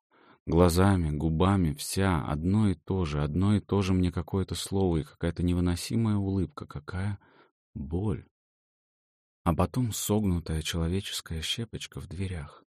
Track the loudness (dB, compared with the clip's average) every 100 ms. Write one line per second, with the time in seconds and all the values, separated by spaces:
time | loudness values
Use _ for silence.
0 | _ _ -20 _ 2 6 6 6 4 4
1 | 2 0 0 2 4 4 2 -2 -4 0
2 | 2 2 0 -2 0 2 2 0 -2 -2
3 | 0 0 -2 2 2 2 2 0 2 2
4 | 2 -2 -4 -4 -2 -6 -4 0 2 2
5 | -2 -6 -4 -2 0 2 2 0 -2 0
6 | 0 0 0 -2 -2 -6 -14 -12 -8 -6
7 | -4 -6 _ _ _ _ _ -12 -6 -4
8 | -2 -4 -8 _ _ _ _ _ _ _
9 | _ _ _ _ -2 0 0 0 -2 -4
10 | 0 0 2 0 -2 -4 -2 -2 -2 -2
11 | -4 -10 -8 -6 -4 -4 -6 -10 -10 -12
12 | -10 -6 -6 -6 -10 -16 _